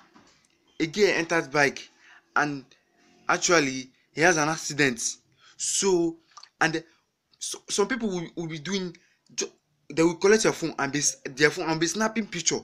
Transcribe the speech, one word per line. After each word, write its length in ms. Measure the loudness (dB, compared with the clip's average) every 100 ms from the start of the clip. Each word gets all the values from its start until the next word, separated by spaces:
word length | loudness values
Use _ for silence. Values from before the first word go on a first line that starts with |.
| _ _ _ _ _ _ _ -6
a 80 | -4
guy 260 | 2 2
entered 380 | 2 0 -2 0
bike 380 | 2 2 0 -16 _ -20 -20 _ -2
and 280 | -2 -4 -12 _ _ _ _ _ -4
actually 640 | 0 4 4 4 -2 -12 _ _
he 80 | 2
has 160 | 4 4
an 120 | 0
accident. 680 | -2 -6 0 0 0 -6 -8 _ _ _ -10
So, 600 | -4 0 2 2 0 -4 _ -20 -14 -2
and 220 | 0 -2 -10 _ _ _ _ -14
so, 200 | -12 -12 -6
some 200 | -2 0
people 200 | -2 -4
will, 180 | -6 -8 -8
will 120 | -8
be 100 | -8
doing, 380 | -6 -6 -6 -10 _ _ _
ju-, 160 | -8 -8 _ _ _ -8
they 100 | 2
will 140 | 2 4
collect 280 | 4 6
your 80 | 4
phone 220 | 0 -4 -4
and 140 | -4
be 80 | -2
s-, 160 | -2 -4
their 260 | -10 2 2
phone 180 | 2 -2
and 120 | 0
be 60 | -2
snapping 400 | 0 -2 -2 -6
picture. 340 | -4 -2 -2